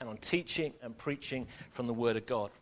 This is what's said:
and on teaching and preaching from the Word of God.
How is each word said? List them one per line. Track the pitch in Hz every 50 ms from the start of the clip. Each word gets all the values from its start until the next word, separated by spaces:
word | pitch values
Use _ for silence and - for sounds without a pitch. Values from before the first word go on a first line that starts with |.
and | 127 113
on | 107
teaching | - - - - 175 170 - - - 160 143 - -
and | 123 117 113
preaching | - - 147 143 143 - - 135 131 120 - - - - -
from | - - 123
the | 117 117
Word | 113 120 117 110
of | 110 104
God. | - 127 110 104 101 - -